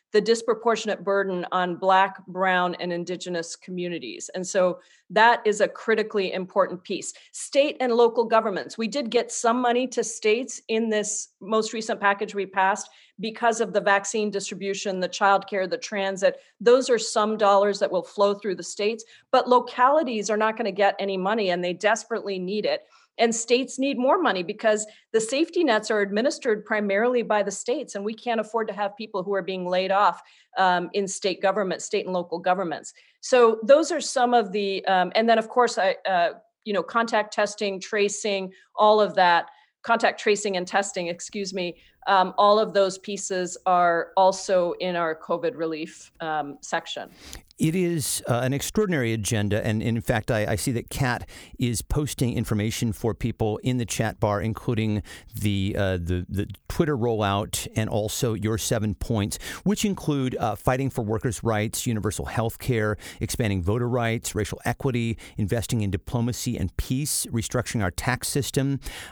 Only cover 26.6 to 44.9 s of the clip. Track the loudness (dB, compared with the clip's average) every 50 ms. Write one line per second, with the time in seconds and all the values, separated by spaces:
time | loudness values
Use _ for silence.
26.6 | 0 -2 -2 0 0 2 2 2 2 2 2 0 0 2 2 0 0 0 -4 -8
27.6 | -4 -4 -4 -4 -4 -8 -10 -8 -6 -6 -8 -6 -4 -4 -2 -2 -4 -2 -4 -4
28.6 | -4 -4 -4 -4 -4 -6 -6 -8 -14 -8 -6 -6 -4 -2 -2 -2 -2 -4 -6 -6
29.6 | -4 -2 0 0 0 2 2 4 4 4 2 0 -14 -20 _ _ _ _ -2 2
30.6 | 2 4 4 2 0 -2 -2 -4 -2 -2 -6 -4 -2 -4 -2 0 0 0 0 2
31.6 | 0 -2 -2 -6 -6 -4 -4 -4 -2 -2 -4 -4 -4 -4 -8 -4 0 0 0 0
32.6 | 0 -4 -4 -8 -10 -16 -20 _ _ _ _ _ -2 2 6 8 8 8 6 2
33.6 | 6 8 8 8 8 4 0 -2 -2 -2 0 2 2 4 4 4 4 2 -2 -2
34.6 | -2 0 -2 -2 0 2 4 4 2 2 2 2 4 6 4 4 2 0 2 2
35.6 | 2 4 4 2 2 2 2 0 -2 0 2 2 2 0 -2 -6 _ _ _ _
36.6 | -8 -4 -2 -2 -2 0 0 0 0 2 0 -2 -2 -2 -2 -2 -2 -2 -2 -4
37.6 | -4 -4 -4 -6 -8 -4 0 0 0 0 0 -4 -4 -4 -2 -2 -4 -6 -12 -16
38.6 | _ _ _ 4 6 6 6 6 4 2 4 4 6 6 6 4 2 -2 -14 _
39.6 | _ _ _ _ _ 0 0 2 2 0 0 0 0 0 0 2 0 -2 -2 -2
40.6 | -4 0 0 -2 -2 0 -4 -6 -6 -6 -6 -8 -10 -10 -8 -8 -8 -6 -6 -6
41.6 | -6 -6 -8 _ _ _ _ _ -2 2 4 4 4 2 2 4 6 6 6 6
42.6 | 4 2 2 2 2 2 0 -6 -10 -10 -10 -8 -6 -4 -4 -4 -4 -4 -8 -6
43.6 | 0 2 4 4 4 4 2 2 -2 -2 2 4 4 4 4 2 -2 0 2 2
44.6 | 2 0 -2 -4 -4 -4